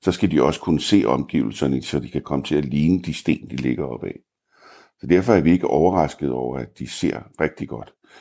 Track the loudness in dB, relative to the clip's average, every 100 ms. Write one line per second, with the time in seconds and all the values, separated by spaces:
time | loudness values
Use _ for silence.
0 | -4 0 2 2 2 0 0 -2 2 2
1 | 4 0 0 -2 -2 -2 -2 -2 -2 -6
2 | -4 -8 -6 -6 -2 -2 0 0 2 2
3 | -2 -6 -2 -4 -4 -6 -4 -4 -4 -8
4 | -10 -12 _ _ _ _ -20 -20 _ _
5 | 2 4 6 4 6 4 4 4 4 4
6 | 0 -2 -4 -4 -4 -6 -10 -10 -12 -4
7 | -4 -4 -8 -4 -4 -4 -12 -12 -14 _
8 | _ -20